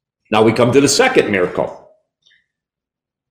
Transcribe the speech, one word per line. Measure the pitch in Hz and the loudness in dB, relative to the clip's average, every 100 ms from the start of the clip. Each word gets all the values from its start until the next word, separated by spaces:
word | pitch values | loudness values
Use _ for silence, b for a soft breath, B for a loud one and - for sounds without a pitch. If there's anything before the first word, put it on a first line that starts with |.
| _ _ - | _ _ -4
Now | 107 | 0
we | 110 | 2
come | 113 123 | 2 2
to | 135 | 2
the | 139 | 2
second | - 254 160 104 | 0 0 0 -2
miracle. | 98 90 - 62 - - _ _ _ _ _ _ _ _ _ _ _ _ _ _ | -2 -4 -6 -8 -10 -20 _ _ _ _ _ _ _ _ _ _ _ _ _ _